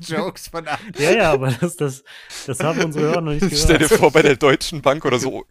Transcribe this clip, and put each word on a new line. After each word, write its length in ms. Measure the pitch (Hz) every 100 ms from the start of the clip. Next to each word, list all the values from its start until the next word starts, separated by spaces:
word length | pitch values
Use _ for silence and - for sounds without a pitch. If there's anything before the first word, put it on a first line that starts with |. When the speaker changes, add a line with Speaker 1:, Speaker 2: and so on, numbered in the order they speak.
Speaker 1:
Jokes 480 | 170 160 180 - -
von 180 | 165 156
anderen? 360 | 147 214 151
Speaker 2:
Ja, 80 | 151
ja, 200 | 220 165
aber 180 | 135 131
das, 240 | 120 175 -
das, 280 | 147 131 - - - - -
das 140 | 127
haben 220 | 151 165
unsere 220 | 160 151 151
Hörer 140 | 170
noch 120 | 156
nicht 120 | 147 185
Speaker 3:
<laughs> 60 | 151
Stell 220 | - 156
dir 60 |
Speaker 2:
gehört. 160 | 151 -
Speaker 3:
vor, 120 | 156
bei 100 | 156
der 140 | 151 131
Deutschen 460 | 147 170 - 156
Bank 220 | 135 151
oder 140 | 147 123
so 280 | 131 131 -